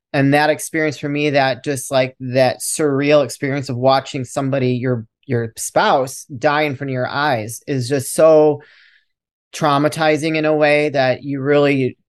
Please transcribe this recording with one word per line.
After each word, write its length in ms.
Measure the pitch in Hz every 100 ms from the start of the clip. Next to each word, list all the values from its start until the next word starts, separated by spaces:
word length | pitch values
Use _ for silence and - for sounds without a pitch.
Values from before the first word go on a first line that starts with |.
| _
And 240 | 143 139 143
that 160 | 151
experience 480 | 147 - 160 156 131
for 100 | 147
me, 220 | 147 147
that 320 | 139 135 -
just, 260 | 147 135 -
like, 260 | 131 127 -
that 400 | 127 131 127 -
surreal 640 | - - 151 139 143 147 120
experience 440 | - 139 139 135
of 80 | 120
watching 460 | 131 135 - 139
somebody, 500 | 127 143 135 135 127
your, 340 | 123 127 120 110 _ -
your 260 | 117 113 -
spouse, 680 | - 160 208 147 131 - -
die 380 | 127 151 147
in 120 | 151 131
front 160 | 139
of 20 |
your 140 | 127 -
eyes 540 | 135 147 117 110 - -
is 240 | 135 120
just 240 | 143 -
so 480 | - 160 156 151 143 - _ _ _ _ _ _ _ _
traumatizing 840 | - 156 143 151 165 156 151 160 160
in 100 | 151
a 100 | 151
way 340 | 151 147 151
that 340 | 143 131 123
you 180 | 143 139
really 560 | 139 147 143 139 123 -